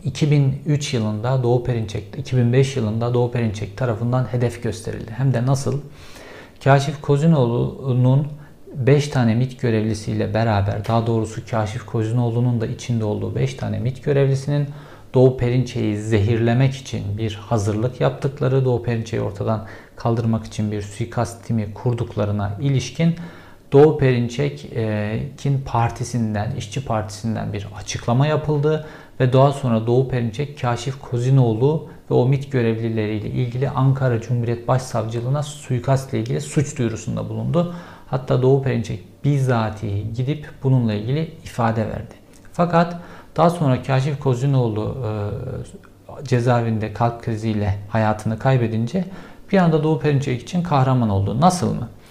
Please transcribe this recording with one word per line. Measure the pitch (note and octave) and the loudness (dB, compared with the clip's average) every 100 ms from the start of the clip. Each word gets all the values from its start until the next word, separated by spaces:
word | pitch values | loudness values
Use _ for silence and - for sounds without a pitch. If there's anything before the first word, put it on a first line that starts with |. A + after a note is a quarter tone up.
iki | C#3 - D3+ | -8 0 4
bin | D3 C3+ C3+ - | 6 4 2 0
üç | D3 - | 0 0
yılında | A#2+ G#2+ G#2+ A#2 C3 | -2 0 -2 0 2
Doğu | A#2+ A#2+ | 2 2
Perinçek, | B2+ A#2 G#2+ A2 - D3+ | 2 -2 -2 -6 -8 -10
iki | - B2+ | -2 2
bin | A#2+ | 4
beş | B2+ C3+ B2+ | 4 2 0
yılında | G#2+ A2+ A#2 | -2 0 0
Doğu | A#2+ A#2+ | 2 2
Perinçek | A#2+ A#2 G2 G2+ - | 0 -2 -2 -8 -4
tarafından | B2+ G#2+ A#2+ B2+ | -2 0 0 0
hedef | B2 B2 A#2+ - | 0 0 0 -2
gösterildi. | A#2 G2+ A2 G#2 - A2 | -6 -6 -8 -10 -10 0
Hem | C3+ | 2
de | A#2+ B2 | 2 2
nasıl? | C3+ A#2+ C3+ - - - - - - - - | 0 0 -4 -8 -18 -20 -20 -20 -20 -20 -2
Kaşif | C3+ C#3 C#3 - | 4 4 4 -4
Kozinoğlu'nun | - C#3+ E3 D#3+ A#2+ A#2+ C3+ - C3+ B2 B2 C3+ D3+ - - - - G3 | 0 4 6 4 4 2 -2 -4 -2 2 4 4 2 -6 -18 -20 -14 -2
beş | A#2 D3 C#3+ | 4 4 4
tane | C3+ A#2 A2 | 2 2 2
mit | C3 - | 0 -2
görevlisiyle | B2 A2 A2 G#2 A2+ G#2+ G#2+ | 0 2 0 -2 -4 -2 0
beraber, | G#2+ A2+ G#2 G2 G#2+ G#2 | 2 2 2 2 -2 0
daha | A2+ A2 | 0 2
doğrusu | A2+ G#2+ - - | 0 -2 -6 -4
Kaşif | A2+ G#2 A#2 - | -2 -2 -4 -4
Kozinoğlu'nun | A#2 A2 B2 A#2+ A2+ B2 A#2+ | -2 0 0 2 2 2 0
da | A2 | -2
içinde | C3 - A#2 G#2+ | -6 -2 0 0
olduğu | G#2 G2+ A2+ | -2 -2 -2
beş | C3+ | -2
tane | - A2+ G#2 | -2 -4 -2
mit | A2+ C3+ | -4 -4
görevlisinin | D3+ C#3 C#3 C3+ D3 D3 C#3+ - - - - | 0 2 4 2 0 0 -2 -6 -16 -20 -2
Doğu | C3 C3 C3 | 6 6 6
Perinçek'i | A#2+ B2+ B2 A#2 A2 G#2 | 0 2 0 -2 -2 -2
zehirlemek | G#2+ A2 G2+ A2+ A#2 A#2+ C3+ C3+ | 2 2 4 2 2 4 2 0
için | - A2 G2+ G#2 | -8 -6 -4 -4
bir | A2 G2+ | -4 -6
hazırlık | - G#2+ G2+ G#2+ B2 - | -2 0 0 0 -2 0
yaptıkları, | C#3 C#3 C3+ - C3+ C3+ B2+ | -2 0 -6 -2 0 2 2
Doğu | A#2+ | 0
Perinçek'i | A#2+ A#2 A2 A2+ | 0 -4 -2 -4
ortadan | A2 G2 A2 A2 - - - - | -4 -4 -2 -2 -6 -16 -18 -6
kaldırmak | B2 A#2 A2+ A2+ A2 | -2 0 2 0 -2
için | - G#2+ | -4 -4
bir | G#2 | -4
suikast | G2+ - A#2 - A2+ - - | -8 -8 -6 -2 -4 -6 -4
timi | A#2 G2+ | -2 -2
kurduklarına | - B2+ A#2 G#2 - G#2 G2+ G2+ G#2 | -4 -2 -2 -4 -2 -2 0 -2 -2
ilişkin | C#3 C3+ - - E3 E3 - - - - - | 0 0 -2 0 0 0 -8 -16 -20 -20 4
Doğu | C#3 D3+ D3 | 8 8 8
Perinçek'in | C3+ B2 A#2+ - C#3+ D3 - A#2+ A2 G#2+ G#2 A2 C3+ - C#3 C3+ C3+ | 2 2 0 -2 -4 -6 -8 -4 -2 -2 -2 -4 -6 -4 -2 -2 0
partisinden, | A#2 A2+ - B2 B2 A2 G#2 A#2 C3+ | 0 0 -2 -6 -2 -2 -2 -2 -4
İşçi | - - C3 | -6 -8 -2
Partisi'nden | A2 G#2 - A2+ G#2+ G#2+ | -2 -4 -6 -4 -4 -4
bir | G#2 G2+ - | -6 -8 -12
açıklama | - - - B2 D3 | -10 -6 0 2 2
yapıldı | C#3+ D3 D3 D3+ D#3 - - - - | 2 0 0 0 0 -4 -16 -20 0
ve | C3 | 4
daha | C3 C#3+ | 6 4
sonra | C#3+ B2 A2+ A2+ | 4 0 0 2
Doğu | B2 C3 | 2 2
Perinçek, | B2+ A#2 G#2+ D3 - | -2 -4 -4 -8 -4
Kaşif | A#2+ A#2+ C#3 - | -2 -2 -4 -10
Kozinoğlu | - A#2+ B2 C3+ A#2+ G#2+ C3+ D#3+ - - - | -6 -2 4 4 4 4 2 2 -4 -16 0
ve | |
o | C3 B2 | 2 4
mit | C3+ C#3 | 2 0
görevlileriyle | B2+ A#2 A2+ A2+ A2 G#2+ G#2+ A2+ | 0 2 0 -2 -2 -2 -2 -4
ilgili | B2+ B2 B2+ C3+ | -2 -2 -2 -2
Ankara | C3 C3+ C3+ C3 A2+ | 2 2 4 2 0
Cumhuriyet | - A#2+ A#2 A#2 - | 0 -2 0 -2 0
Başsavcılığına | C3 - A2+ A2+ A#2 B2 C#3+ | 0 0 -4 -2 -4 -2 -2
suikast | C#3+ - - B2+ - C3+ - | -4 -10 -4 -2 2 0 0
ile | A2 | -4
ilgili | A#2 D3 | -2 -4
suç | - - C#3+ - | -2 -2 -2 -2
duyurusunda | A2+ G#2+ - A2 A2 | -2 -2 -6 -6 -6
bulundu. | A2 A#2+ D#3+ F3 - - - - | -4 -2 0 0 -6 -16 -20 -6
Hatta | C#3 - C3 | -6 0 2
Doğu | B2+ C#3 | 4 4
Perinçek | C3+ A#2+ A2 A#2 - - | 2 -2 -4 -8 -12 -4
bizatihi | C#3 C#3+ C3 A#2 A2 G#2 G#2+ G2+ A2 | 0 2 2 0 0 -4 -4 -4 -4
gidip | A2+ B2+ D3+ - - | -4 -4 -4 -8 -4
bununla | C3 C3 A2+ | 2 4 2
ilgili | G#2 A2 C#3+ D#3+ - | 0 -2 -2 -4 -8
ifade | - - A#2 A2 G#2 | -12 -2 0 0 -2
verdi. | - - - - - - | -6 -10 -16 -20 -20 -12
Fakat | - E3+ E3+ F3 - - - - - | -2 2 4 2 -2 -14 -20 -8 2
daha | E3+ | 2
sonra | E3+ C#3+ B2+ | 4 2 2
Kaşif | - C3+ C#3 C3+ | 2 0 0 -2
Kozinoğlu, | C3+ A#2+ C#3+ C3+ A#2+ G#2+ G#2+ C3 A2 | 0 0 2 2 2 0 -4 -4 -4
e, | G#2+ G#2 G2+ - - - - - - - - C3+ | -4 -4 -6 -6 -8 -10 -16 -20 -20 -18 -14 0
cezaevinde | B2 A#2+ A#2+ A#2 A2 G#2+ | 2 4 2 2 0 -2
kalp | G2+ A#2 A#2 | 0 -2 -2
kriziyle | - A2 A2+ G#2 G2+ G2+ - | -6 -4 -2 0 0 -2 -2
hayatını | A2+ G#2+ G#2+ A2+ A2+ | 0 0 0 -2 0
kaybedince | C3+ C3 A2+ A2 A#2 F#3+ F3 - - - - | 2 2 2 0 -2 -2 -4 -10 -16 -18 0
bir | G3 | 4
anda | E3+ D#3 | 4 4
Doğu | D#3 D3+ | 2 2
Perinçek | D3+ C#3 C3+ B2 | 2 2 0 -4
için | - F3+ | -2 -4
kahraman | E3+ C#3+ C3 B2+ A2+ | 2 4 4 4 2
oldu. | G2 G2+ A2 | 2 0 4
Nasıl | F3 F3 G#2+ | 2 4 -2
mı? | G#2+ - - - | -2 -6 -12 -20